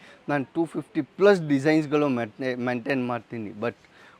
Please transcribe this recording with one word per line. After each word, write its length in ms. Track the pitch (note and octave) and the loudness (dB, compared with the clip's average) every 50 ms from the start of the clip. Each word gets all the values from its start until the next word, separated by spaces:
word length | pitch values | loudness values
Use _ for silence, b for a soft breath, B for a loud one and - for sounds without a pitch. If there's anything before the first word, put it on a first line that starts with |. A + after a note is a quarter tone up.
| B B B B B - | B B B B B -4
ನಾನು 160 | C#3+ C#3+ B2+ | -2 -2 -4
ಟೂ 200 | - - E3 E3 | -4 -2 -4 -4
ಫಿಫ್ಟಿ 360 | D#3+ - E3+ C#3+ - - D#3+ | -4 -4 -8 -10 -6 -6 -6
ಪ್ಲಸ್ 460 | C#3 - _ - F3+ G3+ G3+ F3+ D#3+ | -6 -4 _ 4 6 6 6 6 2
ಡಿಸೈನ್ಸ್ಗಳು 600 | D3+ C#3+ C3+ C3 D#3 D#3 D#3 D3+ C#3 D3 D3 D3 | 0 0 2 2 4 2 2 2 2 0 2 2
ಮೇಂಟೆ-, 520 | C#3+ C3 A#2+ A#2 A2 - - C3+ C3 B2 B2 | 2 0 -2 -2 -4 -6 -6 -6 -4 -4 -4
ಮೇಂಟೈನ್ 480 | A#2+ B2 B2 A#2+ A2+ C3+ C#3 C3 B2 | -2 -4 -4 -4 -2 -2 -2 -2 -2
ಮಾಡ್ತೀನಿ. 420 | B2 A#2+ A#2 G#2+ - - A#2 G#2+ G2 | -2 -4 -6 -6 -8 -10 -10 -10 -10
But 260 | G2 G#2 A2 A#2+ A2+ _ _ B B B B B B | -8 -6 -6 -6 -6 _ _ B B B B B B